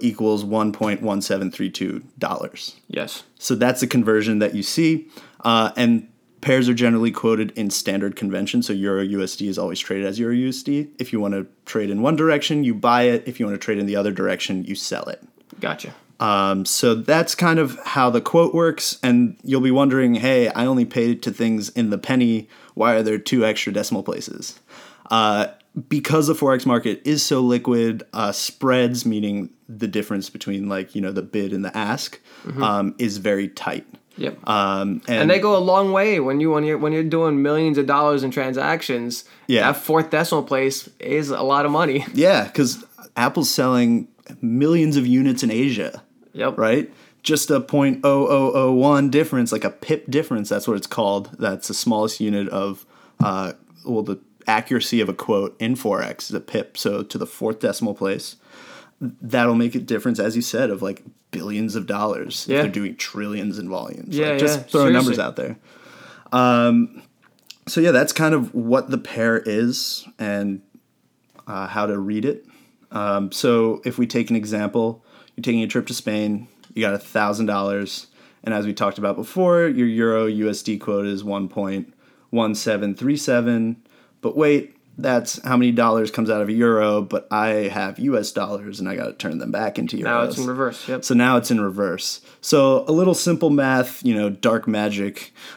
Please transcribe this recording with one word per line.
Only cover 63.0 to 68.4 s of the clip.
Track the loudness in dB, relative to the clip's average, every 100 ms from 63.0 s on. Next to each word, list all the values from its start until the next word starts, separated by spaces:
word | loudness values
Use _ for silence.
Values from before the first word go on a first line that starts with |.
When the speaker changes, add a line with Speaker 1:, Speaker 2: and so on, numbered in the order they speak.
| -10 -8 -8 -6 -6 -6
Speaker 1:
in | -8
volumes. | -8 -8 -12 -8 -2
Speaker 2:
Yeah, | -2
Speaker 1:
Like, | 2
just | 0 0
Speaker 2:
yeah. | 0
Speaker 1:
throwing | 2 4
numbers | 4 2 0
Speaker 2:
Seriously. |
Speaker 1:
out | -2 -4
there. | -8 -10 _ -20 -20 -20 -20 -20 -2
Um, | 2 4 4 4 4 2 -4 -20 _ _ _ _ -20 -4
so | 2
yeah, | 4
that's | 4 2
kind | 2 2
of | 2